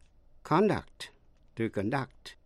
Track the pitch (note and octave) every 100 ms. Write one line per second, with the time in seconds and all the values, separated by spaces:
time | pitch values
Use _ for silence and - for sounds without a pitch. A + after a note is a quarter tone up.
0 | - _ - - - D#3 G#3 A2 - -
1 | - - _ _ _ - A2 G#2 G2+ C#3
2 | B2+ - - -